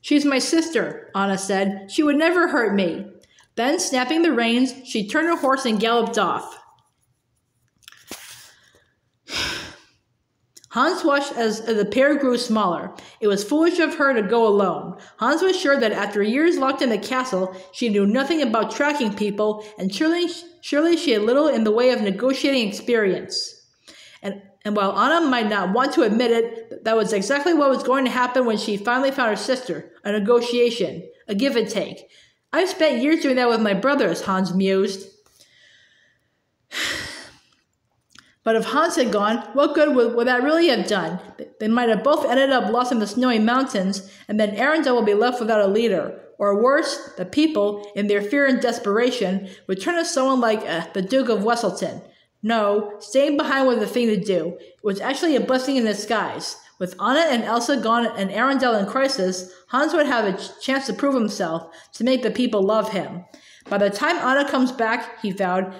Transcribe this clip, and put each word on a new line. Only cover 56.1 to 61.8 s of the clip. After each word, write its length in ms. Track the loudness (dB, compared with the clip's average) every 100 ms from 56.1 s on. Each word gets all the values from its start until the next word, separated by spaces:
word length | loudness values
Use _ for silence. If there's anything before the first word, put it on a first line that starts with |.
| -2 -2 -6 -10 -12 -20 _
With 200 | -10 -4
Anna 200 | 0 2
and 240 | 2 0
Elsa 320 | 0 -2 0 -2
gone 300 | 0 0 0 -2
and 140 | -4
Arendelle 460 | 0 0 2 2 0
in 100 | 0
crisis, 680 | 0 -2 0 -2 -4 -10 -20 _
Hans 260 | -2 0
would 120 | 2 2
have 180 | 0
a 80 | 0
ch-, 280 | -4 -10 -12
chance 260 | -4 -4 -4
to 60 |
prove 220 | -2 0
himself, 580 | 0 -2 -2 -4 -4 -8 -20